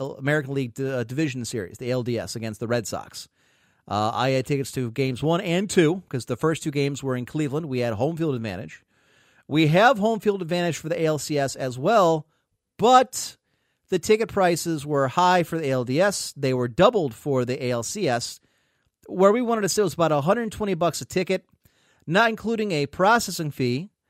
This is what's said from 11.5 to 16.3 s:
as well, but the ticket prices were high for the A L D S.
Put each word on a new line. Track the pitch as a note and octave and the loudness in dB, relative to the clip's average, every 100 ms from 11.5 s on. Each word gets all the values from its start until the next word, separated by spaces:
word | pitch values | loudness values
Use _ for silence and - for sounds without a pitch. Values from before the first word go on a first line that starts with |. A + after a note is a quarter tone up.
| - | -4
as | C3 B2 | -8 -2
well, | E3 A3+ E3+ D#3+ - _ _ _ _ - | 2 4 4 2 -2 _ _ _ _ 0
but | A3 B3+ B3+ - - - _ _ _ _ _ | 6 6 6 -2 -10 -14 _ _ _ _ _
the | F#3 | -4
ticket | - G#3+ G#3+ | 2 2 2
prices | G3+ F3+ E3+ E3+ D#3 D3 | 2 2 2 -2 -4 -2
were | C#3+ C3 | 0 2
high | F3+ F3+ F#3 | 4 4 4
for | E3 E3 | 2 -2
the | C#3 | -2
A | |
L | C3 | -2
D | A#2+ C#3 | 0 2
S. | G3+ F#3+ - | 2 0 -8